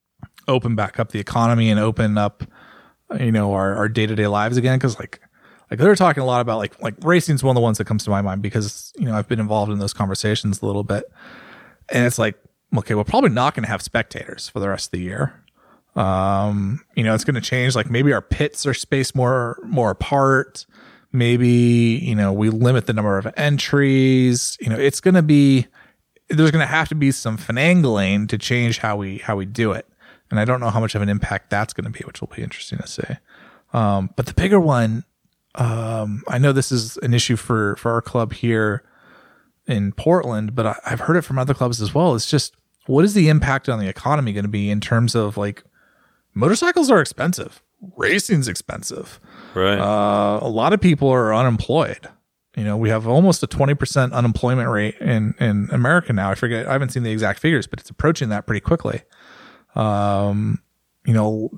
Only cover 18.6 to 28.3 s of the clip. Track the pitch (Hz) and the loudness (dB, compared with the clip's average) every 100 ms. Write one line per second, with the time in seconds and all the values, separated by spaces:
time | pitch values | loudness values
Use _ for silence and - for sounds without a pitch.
18.6 | 139 123 - 139 131 135 123 127 120 - | -4 -4 -2 -2 -2 0 0 0 -2 -8
19.6 | 226 151 110 92 - 139 135 135 - - | -6 0 0 -2 0 2 4 2 0 -8
20.6 | - _ - - _ 123 120 120 123 120 | -20 _ -20 -20 _ 0 2 4 4 6
21.6 | 120 120 117 117 151 107 98 101 107 110 | 6 4 4 0 -2 0 0 2 0 2
22.6 | 123 127 - 110 104 98 107 - 147 143 | 2 2 0 -2 0 -2 -4 -2 0 0
23.6 | - 143 139 135 131 131 127 123 - - | 0 2 4 4 4 4 4 2 -2 -6
24.6 | 110 113 139 - 185 185 156 147 139 135 | -4 0 0 2 4 4 6 6 6 4
25.6 | - _ - _ _ _ - 156 160 160 | 0 _ -20 _ _ _ -4 2 4 4
26.6 | 131 156 156 156 139 131 117 110 - 117 | 2 0 0 0 0 0 -4 -6 -4 0
27.6 | 160 180 139 104 95 101 107 | 2 4 4 2 2 0 -2